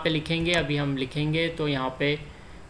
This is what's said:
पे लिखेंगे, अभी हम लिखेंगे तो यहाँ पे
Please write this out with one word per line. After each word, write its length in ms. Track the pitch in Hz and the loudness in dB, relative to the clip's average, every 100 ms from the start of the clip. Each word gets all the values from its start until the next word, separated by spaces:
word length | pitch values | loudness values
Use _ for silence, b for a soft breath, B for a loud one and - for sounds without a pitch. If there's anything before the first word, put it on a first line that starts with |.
पे 60 | 165 | 2
लिखेंगे, 420 | 156 151 165 165 | 0 0 0 2
अभी 220 | 175 147 143 | 2 2 2
हम 200 | 143 135 | 2 0
लिखेंगे 520 | 131 147 151 160 165 | -2 0 0 2 0
तो 160 | 165 151 | 0 0
यहाँ 280 | 139 131 - | 0 0 0
पे 140 | 143 151 - B B B B | 0 0 -4 B B B B